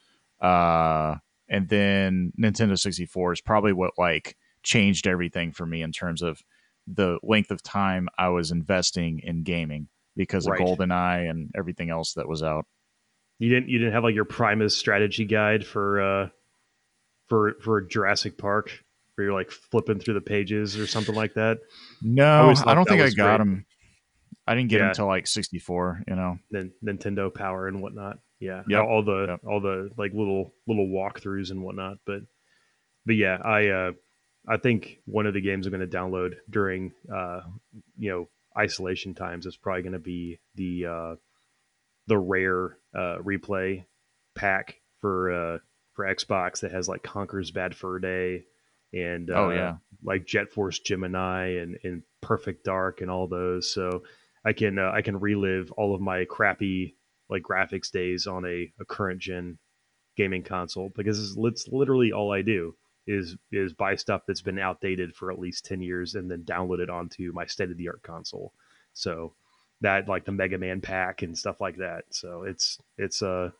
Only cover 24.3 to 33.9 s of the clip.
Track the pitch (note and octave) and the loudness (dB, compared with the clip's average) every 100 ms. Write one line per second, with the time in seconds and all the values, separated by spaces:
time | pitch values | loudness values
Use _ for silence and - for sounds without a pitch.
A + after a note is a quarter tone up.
24.3 | - - A#2 B2 G#2+ F#2+ F#2 G2+ F#2 - | -8 0 2 4 6 4 4 2 2 0
25.3 | A2 F#2+ F2+ - F2 F2+ F2 - F#2 F#2 | -4 -4 -8 -4 0 0 -2 -4 -2 -2
26.3 | F2 - G#2 F#2 - G#2+ G2 G#2 G2+ G2 | -4 -6 -6 -6 -6 -6 -4 -4 -2 -2
27.3 | - G2 F#2+ F#2+ F#2+ G2 G#2 G2+ G#2 _ | -4 -4 -4 -4 -6 -8 -10 -10 -12 _
28.3 | _ F#2 F#2 F#2 G#2 A2 A2 G#2 F#2+ F#2+ | _ -10 -6 2 4 4 4 2 0 0
29.3 | F2 G#2+ G#2 G2 F#2+ G2+ G#2+ G2+ G#2 G2+ | -4 -2 -2 0 -2 -6 -6 -4 -2 0
30.3 | G2 F2+ _ - G#2+ F#2+ F#2+ G2 - G2 | 0 -2 _ -2 0 2 0 -2 -6 -8
31.3 | G2 F#2 F#2+ F#2 G2 F#2+ G2 - G2+ A2 | -6 -6 -8 -8 -8 -10 -8 -8 -8 -10
32.3 | _ _ _ _ _ _ _ A2 A2 F#2+ | _ _ _ _ _ _ _ 2 4 4
33.3 | F#2 A2 G#2+ G#2 F#2+ F#2 | 0 2 4 4 2 -2